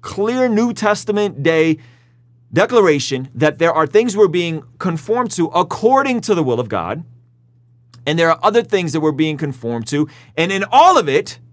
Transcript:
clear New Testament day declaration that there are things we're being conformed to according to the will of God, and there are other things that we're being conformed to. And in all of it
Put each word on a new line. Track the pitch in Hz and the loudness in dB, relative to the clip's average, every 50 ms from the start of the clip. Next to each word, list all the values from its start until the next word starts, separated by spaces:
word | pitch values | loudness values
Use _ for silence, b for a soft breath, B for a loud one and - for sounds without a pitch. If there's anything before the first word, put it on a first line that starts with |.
clear | _ - - - 202 220 240 254 254 247 | _ -12 -6 -4 -2 -2 0 0 0 0
New | 220 208 233 240 220 | 2 2 0 0 -2
Testament | - - 208 208 208 - - 208 208 208 202 170 139 139 | -2 0 0 0 -2 -2 -4 -2 -2 -2 -2 -4 -2 -2
day | 160 165 160 160 165 156 156 b b b b b b b b b _ _ _ _ _ | 0 2 2 2 2 0 -2 b b b b b b b b b _ _ _ _ _
declaration | - 135 196 - 247 240 202 175 151 143 127 - 139 127 131 139 - | 0 0 2 4 4 4 4 4 4 2 0 -4 -6 -6 -6 -8 -4
that | 117 - - 117 113 | 0 0 0 0 2
there | 165 170 | 0 0
are | 143 156 156 | 2 0 -2
things | 147 - 208 226 247 190 202 | 2 2 2 2 2 2 2
we're | 214 185 | 2 2
being | 156 175 175 170 165 156 - - _ _ | 4 0 -2 -2 -4 -8 -10 -14 _ _
conformed | - 185 170 160 - - 220 240 247 214 | -6 -4 -4 -4 -4 -4 -2 -2 -2 -4
to | - - 170 151 | -2 -2 -4 0
according | - 170 180 - - - - 226 262 269 277 277 254 233 | 0 0 0 0 -4 -2 2 4 4 4 4 2 -2 -2
to | - - 208 | 0 0 0
the | 170 156 | 0 2
will | 127 120 113 | 0 0 -2
of | 127 107 | -2 -4
God, | - 95 82 85 107 151 170 - - _ _ _ _ _ _ _ _ _ _ _ _ _ _ _ _ - - | -4 -4 -4 -4 -6 -6 -8 -16 -20 _ _ _ _ _ _ _ _ _ _ _ _ _ _ _ _ -10 -6
and | - 151 165 | -4 0 2
there | 165 165 | 2 2
are | 165 160 - | 2 2 0
other | 202 214 233 233 | 2 2 2 0
things | - - 196 180 160 131 | 0 -2 -2 -2 -2 -4
that | 160 | 0
we're | 156 156 | 0 0
being | 147 131 156 156 151 139 | 0 0 -2 -2 -2 -4
conformed | 156 143 135 123 - 117 120 117 113 113 | -6 -8 -8 -8 -8 -8 -6 -6 -6 -4
to. | - 147 151 151 B B B B B | -2 -2 -2 -4 B B B B B
And | - 160 180 | -4 -4 -2
in | 190 196 196 196 | -2 -4 -4 0
all | 214 262 - 233 370 302 | 2 4 4 6 4 2
of | - 143 | 0 0
it | 135 151 - - - - - _ | -2 -2 -2 -4 -12 -20 -20 _